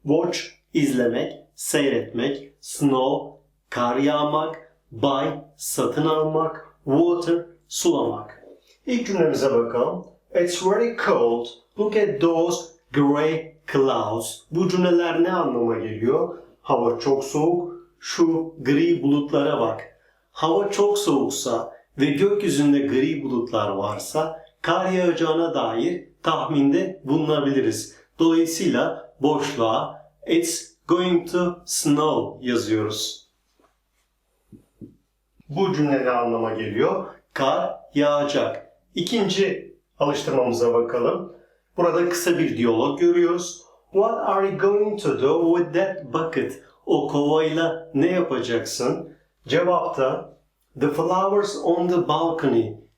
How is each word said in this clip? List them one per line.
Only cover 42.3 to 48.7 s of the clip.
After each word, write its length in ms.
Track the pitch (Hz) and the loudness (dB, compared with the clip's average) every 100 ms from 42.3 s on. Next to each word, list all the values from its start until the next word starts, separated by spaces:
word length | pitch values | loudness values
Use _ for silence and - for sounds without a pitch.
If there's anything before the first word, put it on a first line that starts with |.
| 165 | 2
bir 200 | - 104 | 0 2
diyalog 420 | 120 110 139 143 | 2 2 0 2
görüyoruz. 600 | 175 175 170 175 - - _ _ _ | 4 4 2 0 -4 -12 _ _ _
What 220 | 190 220 | 2 2
are 340 | - 156 185 196 | 0 0 0 0
you 100 | 143 | 2
going 440 | 196 208 208 - | 2 2 0 0
to 200 | 151 - | -2 2
do 340 | 135 165 170 175 | 2 4 4 2
with 160 | 151 | 2
that 400 | 170 190 - 127 | 0 -2 -4 -6
bucket? 500 | 160 160 135 113 - - _ - | -4 -2 -4 -4 -8 -20 _ 0
O 220 | 147 139 | 0 2
kovayla 840 | 143 143 156 160 156 165 - - | 0 2 2 2 0 -2 -4 -4
ne 120 | 135 175 | 0 2
yapacaksın? 1040 | 185 - 127 117 113 - | 2 0 -2 -2 -4 -4